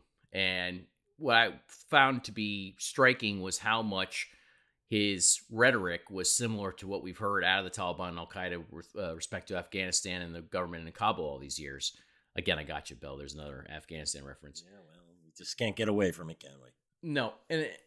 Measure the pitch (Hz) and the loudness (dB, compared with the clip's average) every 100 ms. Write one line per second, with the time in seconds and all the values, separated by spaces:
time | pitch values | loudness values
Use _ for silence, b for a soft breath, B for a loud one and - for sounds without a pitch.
0 | _ _ _ 95 95 92 90 90 90 _ | _ _ _ 0 2 2 -2 -6 -12 _
1 | _ _ 147 117 113 - _ - - 151 | _ _ 4 6 6 0 _ -20 4 8
2 | 135 127 - 110 104 101 95 - - - | 8 4 -4 -4 -4 -4 -8 -8 -8 6
3 | 127 127 110 101 92 - 110 113 110 95 | 6 6 0 -2 -2 -2 2 2 2 0
4 | 95 - - b b b b b _ 107 | -2 -4 -8 b b b b b _ 2
5 | 104 98 - - - 113 123 120 92 85 | 4 4 4 4 0 4 6 6 0 -4
6 | - 95 90 - 117 110 98 92 95 98 | -6 -4 0 2 2 -2 -4 -6 -6 -6
7 | 92 90 104 101 87 95 92 98 90 85 | -6 -4 0 2 4 4 2 -4 -4 -2
8 | 90 85 85 98 92 87 80 80 - 107 | -4 -6 -8 -6 -4 -4 -8 -14 -14 -8
9 | 92 82 - 98 - 92 87 98 92 - | -6 -6 -6 -8 -4 -6 -4 -4 0 0
10 | 95 90 87 82 80 92 87 85 82 - | 0 -4 -6 -8 -6 -4 -2 -6 -10 0
11 | 107 92 78 69 69 67 73 67 - b | 0 2 -2 -6 -8 -8 -8 -6 -6 b
12 | b b b - 87 82 73 73 - 69 | b b b -6 0 -2 -2 -6 -8 -14
13 | 71 69 69 73 73 67 - 78 - 80 | -12 -12 -12 -12 -12 -12 -12 -14 -12 -10
14 | 73 71 69 67 73 69 87 98 82 82 | -8 -8 -10 -16 -18 -20 -20 -20 -20 -20
15 | 87 87 80 - 87 - 117 101 110 104 | -20 _ -20 -16 -10 -4 -2 0 2 4
16 | 98 82 80 80 71 69 64 _ _ _ | 4 2 -8 -12 -16 -20 -20 _ _ _
17 | 165 143 113 - _ 165 143 - | -4 -2 -2 -6 _ -4 -4 -8